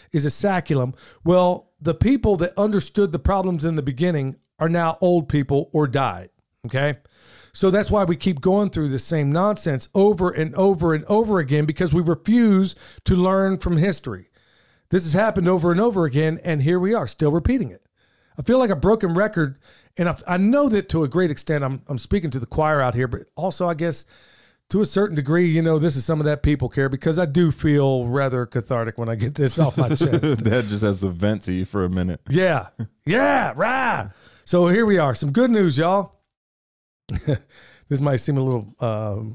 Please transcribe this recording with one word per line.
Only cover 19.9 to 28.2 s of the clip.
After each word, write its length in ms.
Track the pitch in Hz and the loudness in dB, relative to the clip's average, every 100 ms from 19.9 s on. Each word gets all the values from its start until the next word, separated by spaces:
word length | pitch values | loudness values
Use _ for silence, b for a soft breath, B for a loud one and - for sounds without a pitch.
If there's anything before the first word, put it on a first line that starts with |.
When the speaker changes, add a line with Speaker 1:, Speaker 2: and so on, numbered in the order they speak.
| - | -4
Speaker 1:
and 120 | 175 | -4
I, 80 | 143 - | -4 -4
I 100 | 180 | 0
know 320 | 202 277 285 | 2 4 2
that 200 | 214 190 | 0 0
to 120 | 165 | 0
a 60 | 147 | 0
great 220 | 170 180 | 0 0
extent 340 | 143 - 151 | -2 -4 -2
I'm, 180 | 135 135 - | -2 -6 -8
I'm 100 | 131 | -10
speaking 320 | - 202 160 | -4 -4 -2
to 80 | 127 | -6
the 80 | 117 | -6
choir 340 | - 156 151 | -2 0 2
out 140 | 127 | 0
here, 140 | 120 127 | 0 -4
but 140 | 120 - | -4 -10
also 320 | - 180 - 180 | -8 -6 -4 -4
I 80 | |
guess 300 | 160 170 151 - b b b b b _ | -2 -4 -6 -14 b b b b b _
to 120 | 190 | 0
a 60 | 214 | 0
certain 300 | 190 208 151 | 0 0 -2
degree, 300 | 139 170 175 | 0 2 2
you 140 | 160 | 2
know, 160 | 165 156 | 2 2
this 160 | 165 135 | 0 -2
is 80 | |
some 160 | 120 156 | -2 -2
of 60 | 151 | 0
that 160 | 147 | 0
people 240 | 156 147 127 | 0 0 -2
care, 200 | - 135 | -2 -2
because 300 | 135 160 160 | 0 -2 0
I 80 | 165 | 0
do 240 | 143 170 | 2 2
feel 560 | - 160 147 139 131 120 | 2 2 2 2 0 0
rather 400 | 131 | -2